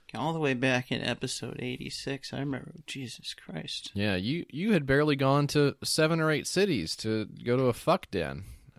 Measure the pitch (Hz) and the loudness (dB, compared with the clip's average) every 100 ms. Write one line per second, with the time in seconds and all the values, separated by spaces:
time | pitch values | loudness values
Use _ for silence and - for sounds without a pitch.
0 | - 110 143 165 147 127 131 127 127 117 | -10 -4 -2 0 2 2 4 2 0 -2
1 | - 120 127 - 117 - 123 123 127 - | -2 -2 -4 -6 -8 -6 -6 -6 -8 -8
2 | - 135 - 131 143 131 - - - 139 | -6 -8 -6 -6 -4 -4 -8 -16 -12 -8
3 | 123 - - - - 175 - - - 101 | -8 -10 -12 -14 -10 -10 -8 -10 -8 -2
4 | 104 92 101 165 - 143 202 196 135 135 | 0 0 -2 -4 -6 -4 2 2 4 4
5 | 151 139 135 139 143 151 143 - - - | 4 4 4 4 4 4 4 2 -2 2
6 | 156 165 156 151 - - 202 131 80 - | 4 4 2 0 0 2 2 2 -2 -4
7 | 110 110 107 - - 123 131 113 - 185 | -2 -2 -2 -6 0 4 4 2 2 0
8 | - 98 76 69 98 - - | 0 -4 -2 -6 -10 -16 -20